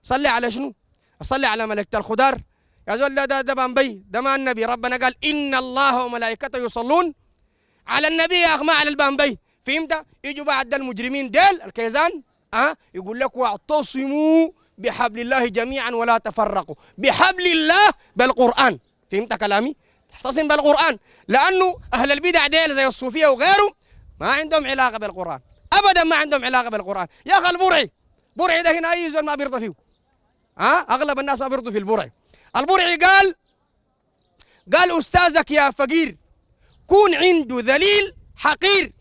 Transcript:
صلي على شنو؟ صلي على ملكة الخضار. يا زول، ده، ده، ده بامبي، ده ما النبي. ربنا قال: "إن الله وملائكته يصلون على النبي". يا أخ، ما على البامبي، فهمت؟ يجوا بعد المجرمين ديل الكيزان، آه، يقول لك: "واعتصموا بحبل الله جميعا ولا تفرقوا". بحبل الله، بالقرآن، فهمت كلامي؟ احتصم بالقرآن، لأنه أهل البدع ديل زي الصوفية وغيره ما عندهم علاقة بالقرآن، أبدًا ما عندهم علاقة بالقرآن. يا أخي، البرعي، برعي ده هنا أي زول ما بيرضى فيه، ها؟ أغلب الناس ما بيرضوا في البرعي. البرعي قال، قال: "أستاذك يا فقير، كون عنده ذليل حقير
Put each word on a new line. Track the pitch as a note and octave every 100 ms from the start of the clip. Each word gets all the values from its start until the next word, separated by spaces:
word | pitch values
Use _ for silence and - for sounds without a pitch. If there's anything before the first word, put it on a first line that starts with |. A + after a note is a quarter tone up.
صلي | - B3+ C#4+
على | A#3 A#3+
شنو؟ | A3 C4+ - _ _ _ _
صلي | D3+ C4+ C4
على | G#3+ A3
ملكة | G#3 G3+ A3
الخضار. | G3+ A3 C4+ C4 - _ _ _ -
يا | A3
زول، | C#4
ده، | C4+
ده، | C4+ C4+
ده | C4
بامبي، | C4 B3+ B3+ C4+ G3+ G3
ده | G3+
ما | C4+
النبي. | C4+ C4 A3+
ربنا | A3+ A#3+ A#3+ B3+
قال: | B3+ B3
"إن | D4+ D4+ C#4+
الله | C4+ C4 B3+ C#4 B3
وملائكته | B3 A#3+ A#3 A3+ C#4 C4
يصلون | A#3+ A#3+ A#3+ D#4+ F4 - _ _ _ _ _ _ -
على | B3+ D4+
النبي". | E4 E4
يا | F4+ E4+
أخ، | D4+
ما | D4+
على | D#4 D4
البامبي، | C#4+ C#4+ C#4 C#4+ G#3 _ _
فهمت؟ | - D4 D#4 D#4+ - _
يجوا | C#4 C#4+
بعد | D4 D4 B3+
المجرمين | C#4 C4 G#3+ A#3+ C#4 C4
ديل | B3+ G4 F#4
الكيزان، | G3 G#3 A3+ B3+ E4 E4+ _ _ _
آه، | A3 C#4 D#4+ _
يقول | F3+ F#3+ A#3
لك: | C4 A#3+
"واعتصموا | B3 G3+ - B3 B3+ C4 C4+ D4 D#4 D#4+ D#4+ - _ _
بحبل | G#3+ - A#3+ A3
الله | A#3+ C4 A#3+
جميعا | G3+ A#3 C4+ A#3+
ولا | A#3 A#3 A3+
تفرقوا". | A3 A3 A#3 G3 - D3 _ -
بحبل | B3+ - F4+ F#4 F4+
الله، | E4 D#4 F4+ G#4 - _ G3
بالقرآن، | B3+ - A#3+ A#3+ C4 D3+ _ _ _
فهمت | G3 A3+
كلامي؟ | G#3 G#3 G3+ B3 D4+ _ _ _
احتصم | - B3+ C4+ D4+
بالقرآن، | D4+ D4 C#4+ D#4+ A#3+ _ _ -
لأنه | A#3 E4 F#4+ F#4 F4+ -
أهل | B3 C4+
البدع | C#4+ F4 E4+ C#4+
ديل | D#4 D#4+
زي | C4+ C4+
الصوفية | - B3+ B3 D4+
وغيره | B3 D#4 G4 G#4 _ _ - - -
ما | E3+
عندهم | C#4 D#4 D#4 C4+
علاقة | C4+ B3+ A3
بالقرآن، | G#3 F#3 F3 C3+ _ _ _
أبدًا | F#4+ G4+ F4+
ما | E4 D#4+
عندهم | D4+ C#4+
علاقة | B3 B3+ A#3+
بالقرآن. | G#3+ F#3 G3 F3 _ -
يا | F#4+
أخي، | F4
البرعي، | F4 F#4 E4 F3 _ _ _ _ -
برعي | F4+ E4
ده | E4+ E4
هنا | E4
أي | F4 E4+
زول | D4+
ما | D4+
بيرضى | C#4+ C#4+ B3
فيه، | A3 D#3+ _ _ _ _ _ _ _ -
ها؟ | G3+ E4 D4+
أغلب | B3 D4 C4+
الناس | C#4 C4
ما | C4+
بيرضوا | C4 A#3
في | G#3
البرعي. | G3 A3 C3+ _ _ _ _ -
البرعي | D4 F#4+ F4 E4+
قال، | F4 G4 G4 - _ _ _ _ _ _ _ _ _ _ _ _ -
قال: | C#4+ F4+ E4+
"أستاذك | - F4+ F4 D#4+ -
يا | D4+ C#4+
فقير، | B3 C#4 D#4+ D#4 - _ _ _ _ _ _ _
كون | F#4+ G4+
عنده | D4+ F4+ E4+ B3+ B3
ذليل | A3+ C#4 F#4+ G#4 G4 - - -
حقير | D4 D4+ F#4+ G4 D#4 _